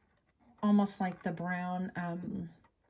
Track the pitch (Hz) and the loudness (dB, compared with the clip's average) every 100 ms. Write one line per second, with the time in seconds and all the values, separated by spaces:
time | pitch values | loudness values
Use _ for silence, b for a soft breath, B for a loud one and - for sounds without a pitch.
0 | _ _ _ _ _ - 208 208 196 - | _ _ _ _ _ -2 4 6 6 2
1 | 185 180 185 165 175 180 180 180 185 - | -2 -2 -4 -4 -2 -2 -2 -2 -4 -4
2 | 175 175 180 202 170 - _ _ _ | -4 -4 -6 -6 -8 -12 _ _ _